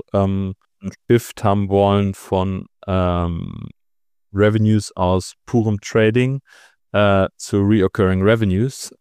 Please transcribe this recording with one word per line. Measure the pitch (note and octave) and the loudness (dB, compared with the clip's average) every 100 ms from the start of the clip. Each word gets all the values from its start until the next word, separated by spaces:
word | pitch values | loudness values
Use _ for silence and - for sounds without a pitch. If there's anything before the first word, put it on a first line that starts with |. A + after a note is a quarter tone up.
| - | -4
ähm, | G2+ G2 G2 F#2+ F#2+ _ _ | -2 0 -2 -4 -8 _ _
einen | F#2+ - - | -16 -8 0
Shift | A#2 - - | 0 0 -4
haben | G#2+ G2+ G2 | 0 0 0
wollen | G2 G2+ G2+ G2+ | 2 2 2 0
von, | F#2+ - F#2+ F#2+ F#2 - _ - | -4 -4 -2 -2 -6 -10 _ -4
ähm, | F#2+ F2+ F2 F2 E2+ G1+ G1+ - - _ _ _ _ _ | -2 0 0 -2 -6 -8 -12 -16 -18 _ _ _ _ _
Revenues | G2 G#2+ G#2+ G#2+ G#2+ - - | 0 2 4 2 2 -2 -4
aus | F2+ F#2 - - - | 0 0 -4 -12 -4
purem | B2 A2 G#2 | -2 0 -4
Trading, | - A#2 A2 A#2 B2+ C3+ - - _ _ _ | -2 0 2 2 0 -4 -10 -20 _ _ _
äh, | G2+ G#2 G2 F#2+ - | 0 2 2 0 -4
zu | - G#2 | -4 0
reoccurring | G2 G#2+ F#2 - F#2+ F#2 | 2 2 2 0 0 2
Revenues, | G2 A2+ G#2+ F#2 B2+ - - - | 2 2 0 -2 -4 -6 -16 -16